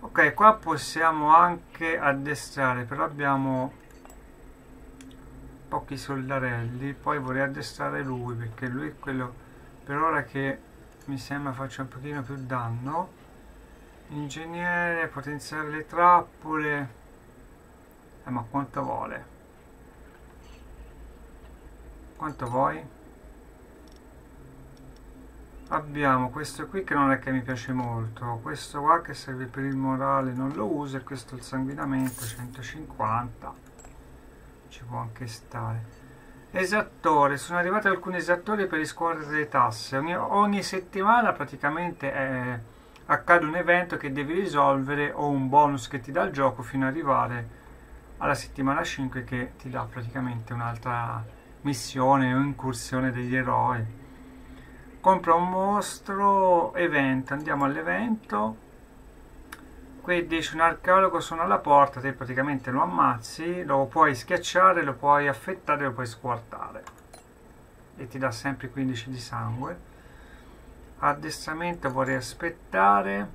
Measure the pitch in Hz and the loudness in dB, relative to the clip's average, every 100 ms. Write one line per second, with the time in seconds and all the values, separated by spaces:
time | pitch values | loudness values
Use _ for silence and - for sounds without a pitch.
0 | - - 151 - 220 214 165 151 - 160 | -4 2 2 8 6 6 0 -4 -4 2
1 | 165 156 151 165 175 175 - - 165 165 | 2 2 8 8 8 2 -10 -6 -2 2
2 | 147 139 139 143 - - 131 123 120 139 | 2 0 -2 -6 -6 0 0 0 -4 -4
3 | 160 147 143 139 135 131 135 - - - | -4 0 0 2 0 -2 -4 -8 -20 -20
4 | - - - - - - - - - - | -20 -20 -20 -20 -20 -20 -20 -20 -20 -20
5 | - - - - - - - 147 - 135 | -20 -20 -18 -18 -18 -18 -8 -8 -6 -10
6 | - 135 131 135 127 120 117 123 139 139 | -6 -6 -2 -2 -2 -2 -4 -4 -6 -6
7 | - 147 127 127 139 143 - - 143 143 | -4 -2 -2 -2 -2 -4 -10 -6 -6 -4
8 | 139 127 120 117 117 110 127 123 151 151 | -4 -6 -6 -6 -8 -6 -6 -6 -8 -8
9 | - 131 123 - - - - - - 143 | -6 -4 -4 -10 -20 -20 -20 -20 -6 0
10 | 160 151 127 139 135 135 - - - - | 2 0 -2 -4 -2 -4 -10 -20 -20 -18
11 | - 139 - 143 143 123 135 - 131 131 | -8 -8 -6 -6 -4 -6 -8 -8 -10 -8
12 | 143 147 123 139 127 127 117 117 131 165 | -8 -8 -8 -8 -6 -4 -2 -4 -4 -4
13 | 185 - - - - - - - - - | -4 -8 -20 -20 -20 -20 -20 -20 -20 -20
14 | - 147 147 156 165 170 175 175 175 170 | -12 -8 -8 -8 -10 -4 0 0 0 0
15 | 160 - 139 147 - 151 151 151 151 160 | -2 -4 -8 -8 -8 -8 -6 -8 -6 4
16 | 175 175 170 - 156 156 151 147 135 - | 8 8 6 -12 -4 -2 0 0 -2 -10
17 | - - - - - - - - - - | -20 -20 -20 -20 -20 -20 -20 -20 -20 -20
18 | - - - 123 113 139 135 - 131 120 | -20 -18 -8 -6 -4 -4 -4 -6 -4 -6
19 | 120 - - - - - - - - - | -6 -10 -14 -20 -20 -20 -20 -20 -20 -20
20 | - - - - - - - - - - | -20 -20 -20 -20 -20 -20 -20 -18 -18 -18
21 | - - - - - - - - - - | -20 -20 -20 -20 -20 -20 -20 -20 -18 -18
22 | - - 156 135 127 127 143 160 139 - | -20 -10 -10 -6 -4 2 2 0 -12 -18
23 | - - - - - - - - - - | -20 -20 -20 -20 -20 -20 -20 -20 -20 -20
24 | - - - - - - - - - - | -20 -20 -20 -20 -20 -20 -20 -20 -20 -20
25 | - - - - - - - 156 151 147 | -20 -20 -20 -20 -20 -18 -6 -6 -4 0
26 | 143 131 123 139 147 - 151 196 190 147 | 2 4 2 -4 -10 -8 -6 -6 -2 2
27 | 139 131 - 131 123 127 - 127 123 117 | 4 2 0 -2 -2 -6 -4 -4 -2 -4
28 | 110 110 123 120 143 147 - 147 143 170 | -4 -6 -6 -6 -8 -10 -8 -2 4 4
29 | 170 135 - 127 127 135 139 135 135 131 | 4 -12 -10 -8 -8 -4 -2 0 0 0
30 | 139 139 131 123 131 143 196 156 143 135 | 2 2 0 -2 -4 -2 -2 -2 -4 -8
31 | - 135 - 127 - 131 131 143 147 135 | -8 -12 -12 -14 -8 -6 -4 -4 -2 0
32 | 131 117 113 113 123 131 120 156 156 - | 0 -4 -10 -10 -12 -12 -12 -12 -14 -4
33 | 110 113 123 - - - - - - - | 0 0 -2 -10 -16 -16 -20 -20 -20 -20
34 | - - - - - - - - 120 120 | -20 -20 -20 -20 -20 -20 -20 -18 -10 -8
35 | 120 110 123 - - 117 113 113 110 - | -8 -10 -12 -12 -12 -8 -4 -4 -8 -16
36 | - - - - - 180 185 208 214 - | -20 -20 -20 -20 -8 -2 0 0 0 -2
37 | - 151 139 139 - 175 180 196 196 180 | 2 6 6 2 -2 0 2 2 2 0
38 | 185 180 160 175 - 214 190 160 156 - | -2 -4 -2 -4 -2 -2 0 -2 -4 -2
39 | 165 160 147 151 147 143 120 113 - 135 | -2 -2 -4 -4 0 4 2 2 -4 -2
40 | 160 175 220 202 208 202 180 190 185 196 | -2 -2 0 4 4 2 -2 -6 -6 0
41 | 196 240 214 - 135 139 143 156 175 - | 4 6 4 0 -6 -2 -2 -2 -4 -4
42 | 139 139 135 131 123 120 - - - - | -6 -2 -2 -2 -4 -6 -10 -20 -20 -20
43 | - 151 - 175 156 170 175 175 175 156 | -2 -2 6 4 4 0 4 4 2 -4
44 | 143 135 139 175 196 147 139 139 135 143 | -4 -4 -2 -2 0 4 4 4 2 0
45 | 147 - 147 139 131 143 147 139 - 117 | -2 0 0 2 6 6 6 4 -4 -8
46 | 113 147 190 143 139 127 123 135 131 147 | -4 -2 -2 2 0 0 -6 -2 0 0
47 | 147 131 120 120 113 - - - - - | 2 2 2 -2 -8 -14 -20 -20 -20 -20
48 | - - 147 139 - - 135 147 170 - | -20 -6 -2 -2 -4 -2 0 0 -2 -4
49 | 131 127 120 127 127 - 131 127 117 127 | -4 -6 -6 -4 -6 -8 -8 -6 -6 -8
50 | 117 135 127 120 110 120 117 113 127 120 | -8 -4 -4 -4 -6 -4 -4 -4 -4 -4
51 | 117 117 113 - - - 143 139 - 135 | -4 -6 -8 -14 -20 -8 -4 -4 -6 2
52 | 131 139 127 131 143 135 131 113 - 131 | 4 6 6 2 0 -2 -6 -6 -4 -2
53 | 131 123 123 131 123 120 120 120 110 - | 0 -2 -2 0 2 2 2 0 -4 -8
54 | - - - - - - - - - - | -18 -20 -20 -20 -20 -18 -20 -20 -20 2
55 | 185 185 175 170 180 185 196 208 - - | 4 4 6 6 6 2 2 2 0 -8
56 | - 196 202 196 185 175 113 180 170 147 | -6 2 6 6 8 6 4 0 2 4
57 | 135 131 131 143 156 147 139 151 165 185 | 4 2 0 -4 -2 0 2 0 -2 -2
58 | 233 220 - 208 220 220 - - - - | 0 -2 -2 -2 -2 -4 -16 -20 -20 -20
59 | - - - - - - - - - - | -20 -20 -20 -20 -18 -18 -18 -20 -18 -14
60 | - 175 165 165 156 156 165 160 180 185 | -2 0 0 -2 -2 2 2 2 4 6
61 | 190 170 - 165 175 196 151 143 139 131 | 6 2 -4 -4 0 0 6 8 8 4
62 | 135 131 123 127 139 139 127 127 175 170 | -6 -6 -4 -2 0 -2 -2 0 0 4
63 | 139 117 - - 165 180 156 139 131 160 | 4 4 -4 -6 -4 -4 0 2 2 6
64 | 151 131 - 175 175 180 190 175 147 131 | 6 4 0 -2 2 8 8 8 2 0
65 | 143 143 143 135 - 185 - 147 139 123 | 6 6 6 0 -4 -8 -2 0 0 -2
66 | 123 - 127 113 - - - - - - | -8 -6 -4 -4 -6 -12 -12 -12 -16 -20
67 | - - - - - - - - - - | -20 -20 -20 -20 -20 -20 -20 -20 -20 -14
68 | 131 131 131 113 139 135 127 139 131 120 | -12 -4 -4 -2 -6 -6 -8 -4 -2 -4
69 | 113 127 - 117 113 117 147 175 - - | -8 -10 -8 -6 -6 -6 -6 -10 -14 -20
70 | - - - - - - - - - - | -20 -20 -20 -20 -20 -20 -20 -20 -20 -2
71 | 147 143 156 151 - 156 175 170 139 131 | 0 0 -6 -10 -8 -6 -4 -4 -4 -2
72 | 131 131 123 - 170 - - - 95 202 | 0 -2 -4 -8 -8 -8 -4 2 6 4
73 | 196 202 202 | 2 -4 -6